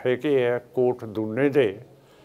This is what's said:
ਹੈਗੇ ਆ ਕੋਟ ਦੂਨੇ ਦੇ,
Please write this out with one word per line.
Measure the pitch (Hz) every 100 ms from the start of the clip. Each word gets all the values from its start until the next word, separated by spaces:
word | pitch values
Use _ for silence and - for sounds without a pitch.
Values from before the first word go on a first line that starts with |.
| 127
ਹੈਗੇ | 123 151 135 123
ਆ | 120
ਕੋਟ | - - 123 123 113
ਦੂਨੇ | 104 110 110 143
ਦੇ, | 139 113 101 - - - -